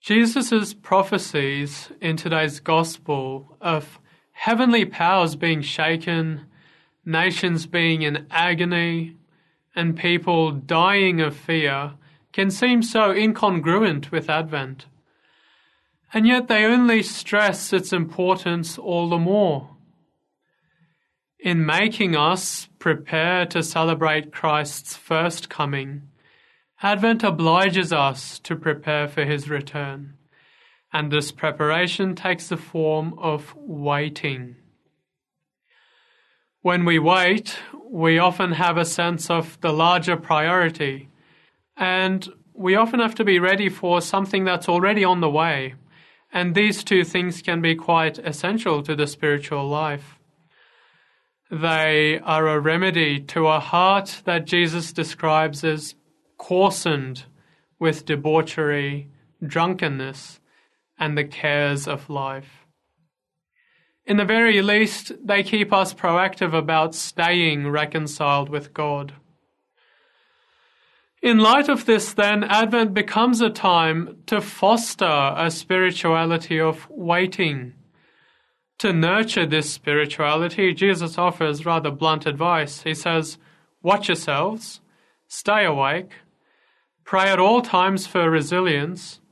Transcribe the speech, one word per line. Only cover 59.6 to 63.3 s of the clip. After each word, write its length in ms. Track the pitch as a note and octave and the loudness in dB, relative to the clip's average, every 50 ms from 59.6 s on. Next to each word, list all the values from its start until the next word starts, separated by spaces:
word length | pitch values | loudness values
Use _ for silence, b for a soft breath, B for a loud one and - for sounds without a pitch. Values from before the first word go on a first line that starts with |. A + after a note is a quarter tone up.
| E3 F3+ F#3 F3+ F#3 D#3 C#3 C3+ C3 C3+ C3+ - - - - _ _ _ _ _ _ _ _ _ _ _ _ _ | 0 0 0 -2 -2 -4 -4 -4 -8 -10 -12 -14 -18 -20 -20 _ _ _ _ _ _ _ _ _ _ _ _ _
and 180 | D#3+ D#3 D3 D3 | -4 -2 -2 -2
the 60 | D3 | -4
cares 640 | D3 - - - D3+ D3 D3 D3 C#3+ C#3+ C#3 C#3 D#3+ | -4 -8 -4 -2 -2 0 0 0 0 -2 -4 -4 -8
of 220 | D3 C#3 - - | -8 -10 -10 -12
life. 580 | D3+ C#3 C3+ C3+ C3+ C3+ C#3 C3+ - _ _ _ _ _ _ _ _ _ _ _ _ _ _ _ | -10 -8 -8 -8 -10 -12 -14 -18 -20 _ _ _ _ _ _ _ _ _ _ _ _ _ _ _